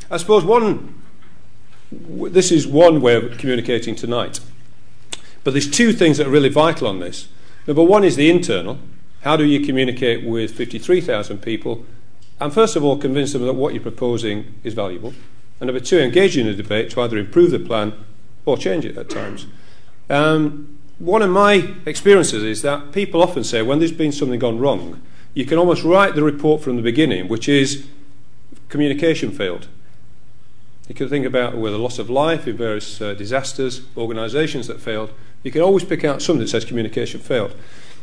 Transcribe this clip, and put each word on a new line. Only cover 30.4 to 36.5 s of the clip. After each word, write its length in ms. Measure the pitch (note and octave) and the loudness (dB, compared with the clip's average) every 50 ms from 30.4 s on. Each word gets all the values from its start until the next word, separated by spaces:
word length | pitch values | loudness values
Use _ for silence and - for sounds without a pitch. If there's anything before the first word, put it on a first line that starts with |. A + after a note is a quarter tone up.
| - - - - - - - - - - | -8 -8 -8 -8 -10 -10 -10 -10 -8 -8
You 60 | - | -6
can 140 | - C#3+ B2 | -6 -4 -2
think 180 | C#3 D3 B2+ | -2 -2 -2
about, 300 | B2 B2 B2+ B2 A#2+ A#2+ | 0 0 0 0 0 -2
with 180 | A#2 A2 G#2+ G#2 | -2 -2 -2 -2
a 40 | G#2 | -2
loss 200 | A#2 B2 A#2+ - | -2 -4 -4 -4
of 100 | A2 G2+ | -4 -2
life 380 | B2 C3+ D3 C3+ C3+ C#3 - | 0 2 2 2 0 0 -2
in 100 | B2 G#2+ | -4 -4
various, 440 | G2 A#2 A2+ G#2+ G#2+ - - - - | -2 -2 -2 -2 -4 -4 -6 -8 -6
uh, 140 | G#2+ G#2 G2+ | -6 -6 -6
disasters, 680 | G2 G2+ G2+ B2 C3+ C3+ - - - C3+ C3 B2+ - - - - | -6 -6 -2 -2 -2 -2 -2 -4 -4 -4 -4 -4 -6 -8 -8 -6
organisations 720 | B2 A#2 A2+ A#2 A2+ A2+ A2 A2+ D3 D#3+ D3+ - C#3 A2+ - | -6 -4 -4 -4 -4 -4 -2 -2 0 0 0 -2 -4 -6 -6
that 120 | A2+ - | -8 -6
failed. 300 | - - A2 G#2+ A2 G#2+ - - - - - - | -6 -4 -4 -4 -6 -6 -8 -10 -10 -10 -10 -8
You 80 | - C3+ | -8 -4
can 120 | A#2+ D3+ | 0 2
always 220 | E3+ F#3+ G3 F#3 E3+ | 4 4 4 4 2
pick 200 | - E3+ D#3+ - | 0 -4 0 0
out 180 | D3+ C#3 C#3 | 0 0 0
something 180 | - - E3+ B2+ | 0 0 0 0
that 80 | A2+ | 0
says 160 | - | 0